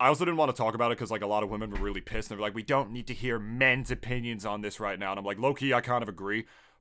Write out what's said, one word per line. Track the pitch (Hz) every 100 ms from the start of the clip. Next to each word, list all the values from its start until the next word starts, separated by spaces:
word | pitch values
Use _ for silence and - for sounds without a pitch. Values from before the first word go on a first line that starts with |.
I | 127
also | 151
didn't | 175 165
wanna | 147
talk | 120 113
about | 113 120
it | 113
'cause, | 110
like, | 110
a | 101
lot | 107
of | 104
women | 107 107
were | 101
really | 101 95
pissed, | - 113 107
and | 104
they're | 104
like, |
"We | 107
don't | 110 139 110
need | 120 117
to |
hear | 120 127 117
men's | 107 120 131 127 127
opinions | 127 120 123 120 110 107
on | 104
this | 104 -
right | 104 95
now." | 98
And | 98
I'm | 98
like, | 101
"Low-key, | 131 139 135
I | 123
kind | 120 123
of | 110
agree." | 90 98 107 113 - - _